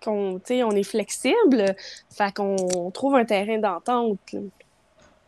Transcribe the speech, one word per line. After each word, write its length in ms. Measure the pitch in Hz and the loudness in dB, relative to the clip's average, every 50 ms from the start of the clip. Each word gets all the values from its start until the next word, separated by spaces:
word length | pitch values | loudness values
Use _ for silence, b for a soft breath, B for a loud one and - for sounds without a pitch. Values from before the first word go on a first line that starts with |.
| - | -6
qu'on, 300 | 226 214 202 202 190 185 185 | -4 -2 -2 -2 -2 -4 -6
tu 180 | - - 247 | -4 -2 0
sais, 60 | 254 247 | 0 2
on 100 | 220 208 | 2 2
est 100 | 196 202 | 0 0
flexible, 920 | - - 220 196 - - - - 254 392 480 440 294 254 226 196 196 190 B B B B B B _ - | 0 -2 -4 -4 -4 -6 -4 0 2 4 4 6 6 6 4 4 2 0 B B B B B B _ -4
fait 200 | - 208 196 196 | -2 -2 -2 -2
qu'on 560 | - 202 196 196 190 185 180 180 180 175 185 - | -2 -4 -2 0 0 0 0 -2 -2 -2 -6 -6
trouve 220 | - 262 277 277 | -2 0 2 4
un 100 | 254 226 | 4 4
terrain 340 | 226 214 190 202 214 220 220 | 2 0 0 0 0 -2 0
d'entente, 600 | 214 202 175 170 - 240 247 240 233 226 202 190 - - - | 0 -2 -2 -4 -4 -2 -2 0 0 -2 -2 -4 -8 -12 -12
là. 80 | 208 202 190 - _ - _ _ _ _ _ _ _ - _ _ _ _ | -12 -12 -12 -16 _ -20 _ _ _ _ _ _ _ -20 _ _ _ _